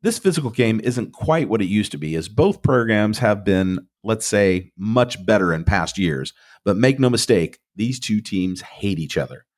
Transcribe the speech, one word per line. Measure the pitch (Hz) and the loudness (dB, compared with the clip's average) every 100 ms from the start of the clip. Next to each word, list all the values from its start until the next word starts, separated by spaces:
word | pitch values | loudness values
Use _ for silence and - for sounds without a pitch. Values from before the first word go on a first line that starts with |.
This | 165 - | -2 0
physical | 190 160 135 | 0 0 -4
game | 107 117 113 | 0 2 2
isn't | 117 123 110 | -2 -4 -6
quite | - - 160 147 | -8 -2 0 0
what | 110 | -2
it | 95 | 0
used | 104 101 | 0 -2
to | 73 | -6
be, | 78 80 | -6 -6
as | 80 | -4
both | 110 185 202 | 0 0 2
programs | - 127 117 107 107 107 | 0 2 2 2 2 2
have | 113 104 | 0 0
been, | 98 95 95 92 - _ | 2 2 2 -2 -6 _
let's | 101 110 - | -4 -4 0
say, | 104 98 90 90 _ | 2 4 2 -4 _
much | 101 120 123 - 92 | 0 2 2 -2 0
better | 107 90 | 2 2
in | 80 82 | 0 0
past | 98 80 - | 0 -2 -2
years. | 90 69 67 - _ - | -2 -2 -6 -12 _ -8
But | - 98 | -2 2
make | 131 135 | 2 4
no | 131 | 2
mistake, | 117 - 190 131 - _ - | 2 2 2 2 -6 _ -6
these | 113 127 | -6 -4
two | - 107 | -2 -2
teams | 107 95 92 92 | -2 -4 -4 -6
hate | - - 101 90 | -12 -8 -4 -4
each | 76 - | -4 -4
other. | 65 64 _ | -6 -10 _